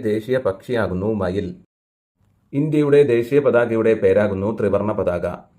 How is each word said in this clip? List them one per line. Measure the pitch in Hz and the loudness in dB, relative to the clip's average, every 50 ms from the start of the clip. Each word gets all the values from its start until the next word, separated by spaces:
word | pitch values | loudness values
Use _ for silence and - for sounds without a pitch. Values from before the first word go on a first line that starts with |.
| 117 107 | 0 -2
ദേശീയ | 104 110 110 127 127 127 - 98 | -4 -4 -4 -4 -4 -2 -2 -4
പക്ഷിയാകുന്നു | 95 - - - 123 113 104 90 90 90 98 110 113 101 | -6 -6 -8 -6 -4 -4 -2 -4 -4 -4 -4 -4 -4 -2
മയിൽ. | 92 90 92 101 - - - - - _ _ _ _ _ _ _ _ _ _ _ _ _ _ _ _ _ - | -4 -4 -4 -4 -6 -8 -10 -14 -18 _ _ _ _ _ _ _ _ _ _ _ _ _ _ _ _ _ -4
ഇന്ത്യയുടെ | 139 151 156 151 147 147 139 143 143 143 117 120 | -4 -2 0 0 0 2 4 6 6 6 6 4
ദേശീയ | 120 117 - 139 143 117 | 0 0 2 2 2 2
പതാകയുടെ | 123 113 117 120 110 113 113 107 110 110 107 | 4 4 2 2 2 0 0 2 2 2 2
പേരാകുന്നു | - 95 95 101 107 98 98 95 98 107 110 107 | 2 2 4 4 2 0 0 -2 -4 -4 -2 -2
ത്രിവർണ | 107 98 95 98 101 107 104 - | -2 0 0 0 -2 -2 -4 -4
പതാക. | - 90 87 87 82 87 - - - _ _ | -2 -2 -2 -4 -4 -6 -8 -10 -14 _ _